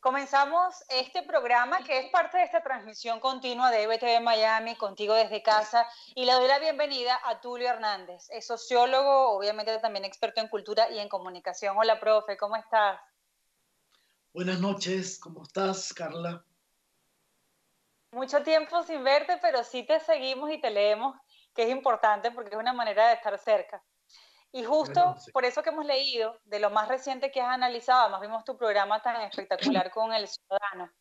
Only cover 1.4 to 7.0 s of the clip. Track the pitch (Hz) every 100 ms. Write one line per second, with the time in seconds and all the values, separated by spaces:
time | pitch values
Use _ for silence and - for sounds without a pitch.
1.4 | 240 240 247 349 254 269 262 359 330 359
2.4 | 339 339 330 254 214 214 233 226 262 262
3.4 | 254 240 254 226 214 226 240 233 233 226
4.4 | 220 220 226 233 208 190 208 220 214 208
5.4 | - 214 214 233 233 - - - 247 254
6.4 | 254 277 311 285 294 269